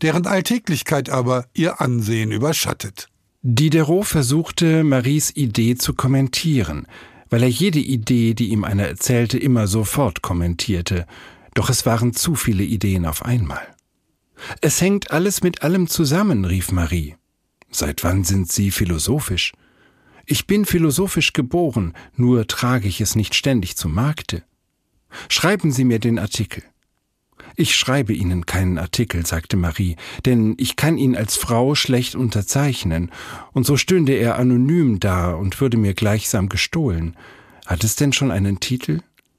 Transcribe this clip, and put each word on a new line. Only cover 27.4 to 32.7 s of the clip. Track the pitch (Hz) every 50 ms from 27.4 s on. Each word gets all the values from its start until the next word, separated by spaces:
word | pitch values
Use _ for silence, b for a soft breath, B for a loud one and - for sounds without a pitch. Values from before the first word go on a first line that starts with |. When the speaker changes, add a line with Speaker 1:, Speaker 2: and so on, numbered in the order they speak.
| B B B
Speaker 2:
„Ich | B 160 - -
schreibe | - - - 131 143 120 101 104
Ihnen | - 98 87 90 90 85
keinen | - - 90 95 92 90
Artikel“, | 78 90 - - - 117 - - 85 80
sagte | - - 82 - - -
Marie, | 95 87 85 80 - 98 87 82 B B B B B B
„denn | 131 123 117 110 107 -
ich | - 127 - -
kann | - 143 156 165
ihn | 120 139 127 120
als | 101 110 104 -
Frau | - - - 120 117 123 139 147
schlecht | - - - 127 123 123 - -
unterzeichnen, | - 127 110 - 104 98 - - 139 143 143